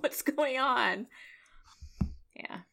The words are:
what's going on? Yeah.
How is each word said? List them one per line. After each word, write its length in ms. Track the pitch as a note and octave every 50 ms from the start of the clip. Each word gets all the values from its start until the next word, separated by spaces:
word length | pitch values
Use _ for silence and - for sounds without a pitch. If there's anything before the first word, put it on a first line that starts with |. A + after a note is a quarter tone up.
what's 220 | - D4+ - - -
going 340 | D4 - D4+ D4+ C#4 C4
on? 480 | C4 C4 C#4 B3+ B3 A3 F#3+ F#3 F#3+ A#3+ - - - - - - - - _ - - - - - - - - - - - - - - - _ -
Yeah. 260 | - - - - F3 - _